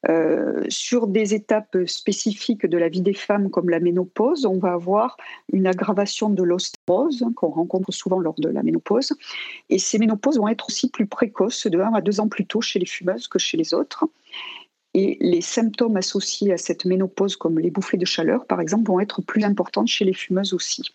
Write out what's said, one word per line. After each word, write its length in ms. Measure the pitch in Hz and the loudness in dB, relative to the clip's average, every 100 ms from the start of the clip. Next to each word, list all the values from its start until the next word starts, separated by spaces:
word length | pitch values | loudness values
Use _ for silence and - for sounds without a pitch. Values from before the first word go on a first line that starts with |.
| - | 2
Euh, 540 | 165 160 - - - - | 2 2 0 -2 -2 -4
sur 380 | - - 247 220 | -6 -2 0 2
des 260 | 196 208 | 0 0
étapes 460 | 214 208 214 214 185 175 | -2 0 -2 0 -4 -2
spécifiques 800 | - - 196 - 208 - 214 180 | -4 -4 -2 -4 -4 -4 -2 0
de 100 | 170 | 2
la 140 | 165 | 0
vie 100 | 175 | 0
des 140 | 185 | 0
femmes 340 | 196 - 208 196 | -2 -2 0 0
comme 220 | - 175 | 0 0
la 100 | 165 | 2
ménopause, 640 | 175 175 180 - 233 320 | 2 0 -2 0 2 2
on 140 | 240 190 | 0 0
va 160 | 180 | 0
avoir 420 | 175 175 202 247 - - - - | -2 0 0 0 -4 -20 -18 -2
une 160 | 190 185 | 0 2
aggravation 640 | 185 202 196 202 - 214 | 0 0 0 0 -2 0
de 140 | 190 | 2
l'ostréose, 800 | 175 180 - - - 180 302 254 | 2 0 -2 -10 0 0 2 0
hein, 100 | 233 | -2
qu'on 140 | 233 165 | 0 -2
rencontre 420 | 160 175 185 190 | -2 -2 -2 -2
souvent 280 | 185 - 185 | -6 -2 0
lors 160 | 170 | 0
de 160 | 160 151 | 0 0
la 120 | 139 | 2
ménopause. 520 | 156 165 - 220 277 302 - - - - _ | 2 2 2 2 2 -4 -6 -12 -12 -14 _
Et 80 | 196 | 2
ces 200 | - 220 | 2 4
ménopauses 380 | 226 214 269 285 | 4 4 2 4
vont 120 | 208 | 2
être 180 | 226 - | 0 -4
aussi 220 | - 247 | -2 -2
plus 160 | - 208 | 0 -2
précoces, 600 | - 220 - 202 - 226 | 2 0 2 0 0 0
de 140 | 175 | 2
un 140 | 202 | 2
à 80 | 220 | 2
deux 180 | 180 202 | 2 0
ans 80 | 214 | 0
plus 160 | - | -2
tôt 160 | 190 214 | -2 -2
chez 180 | 233 196 | 0 -2
les 60 | |
fumeuses 440 | 180 - 175 220 - | -2 -2 -4 -4 -2
que 100 | - | -2
chez 180 | - - | 0 -2
les 160 | 160 | 0
autres. 320 | - - - 320 _ _ - - - - _ _ | 0 -2 -2 -4 _ _ -16 -16 -16 -20 _ _
Et 240 | 185 196 - | 0 2 2
les 180 | 175 175 | 2 2
symptômes 560 | 175 - 226 208 233 202 | 0 0 0 0 0 0
associés 560 | 185 202 - - 202 | 0 -4 -4 -2 0
à 60 | 175 | 0
cette 260 | - 170 | -2 -4
ménopause, 520 | 180 185 190 - 196 - | 0 0 0 0 -2 0
comme 220 | 170 160 | 0 2
les 120 | 170 | 0
bouffées 260 | 185 185 190 | -2 -4 -4
de 80 | |
chaleur, 400 | 180 - 160 214 | -2 0 0 0
par 160 | - 185 | 0 -2
exemple, 280 | 160 208 220 | 0 0 2
vont 120 | 185 | 2
être 220 | 208 - | 0 -4
plus 200 | 185 - | -2 0
importantes 460 | 208 202 175 - 226 | 2 0 -2 0 -2
chez 160 | - | 0
les 80 | 190 | 0
fumeuses 400 | 190 - 185 196 | 0 -2 -2 0
aussi. 300 | 180 - - - | -4 -4 -6 -8